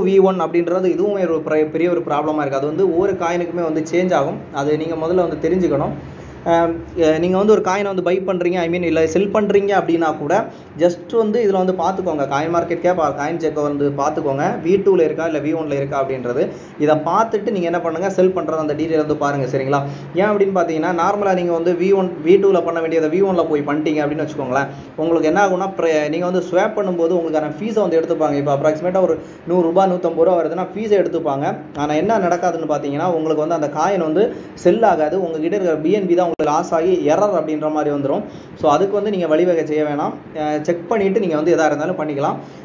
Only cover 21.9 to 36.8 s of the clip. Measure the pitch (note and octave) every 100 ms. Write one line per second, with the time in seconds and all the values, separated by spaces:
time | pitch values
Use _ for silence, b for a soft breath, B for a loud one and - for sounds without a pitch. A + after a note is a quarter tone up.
21.9 | G3 F3+ E3 D#3 G3 G3 F3 E3+ E3 E3
22.9 | E3 D3+ F3+ G3 F3 D#3 D3+ C#3+ D3 D3+
23.9 | D3+ D3 D3+ C#3+ - B2+ C3 C#3 B B
24.9 | - D#3+ E3 D3+ F3+ G3 F#3 F#3+ F#3 E3
25.9 | D3+ D3 E3 F3 F3+ - F3 G#3+ G#3+ F#3+
26.9 | E3+ E3 F3+ E3 D3+ D3 - G#3+ G#3+ F#3
27.9 | E3 E3 D#3+ D3+ C#3+ C#3+ C#3 D#3 D#3 F3
28.9 | F#3+ F3 D#3 B B E3 F3+ E3 F3+ F#3+
29.9 | F3+ F3 D#3+ E3+ F3 D#3 E3+ F3+ G3+ A3
30.9 | G3+ D#3 E3 C#3+ C#3 E3 - - - D3
31.9 | D3+ F#3+ A3+ F3+ F3 F3+ E3 D#3 D3 D3
32.9 | C#3+ F3+ E3 D#3 D#3 D#3 E3 D3 D3+ F3
33.9 | G3 D#3 E3 A#3 B B - F3 G#3+ G#3+
34.9 | E3 D3+ F#3 E3+ D#3+ E3 G3+ F3+ D3+ D#3
35.9 | G#3 F#3 E3+ F3 D#3+ D#3+ D#3 F3+ E3